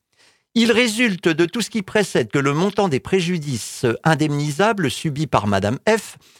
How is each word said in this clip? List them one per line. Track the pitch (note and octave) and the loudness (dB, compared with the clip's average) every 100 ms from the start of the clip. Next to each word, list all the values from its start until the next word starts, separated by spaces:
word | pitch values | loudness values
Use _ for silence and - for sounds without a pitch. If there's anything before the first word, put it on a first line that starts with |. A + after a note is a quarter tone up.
| _ _ _ _ _ | _ _ _ _ _
Il | A#3 A3+ | 2 2
résulte | A3 B3 G#3+ B3 F3+ F3 | 4 2 0 0 0 0
de | D#3 | 2
tout | E3+ A#3+ | 0 0
ce | G3 | -4
qui | A3+ | -6
précède | F#3+ G#3+ G3+ F3 A#2 | -2 -2 0 0 0
que | D3 | 0
le | C#3 | 0
montant | C#3+ G3 G3+ G3+ | 0 0 0 0
des | C3 | -2
préjudices | - F#3+ E3+ F3+ D3 B2 - - B2 A2+ | 0 0 0 -2 -4 -6 -8 -4 -2 0
indemnisables | D#3+ D#3 D3+ C#3+ D3 C#3+ G3+ G#3+ D3+ | 2 2 2 -2 -2 0 0 2 -2
subis | - E3 C#3 D#3 | -4 -6 -4 0
par | B2+ G#2 | 0 2
Madame | G2 G2+ B2+ - | 0 0 -2 0
F | A3 - - _ | 0 -2 -18 _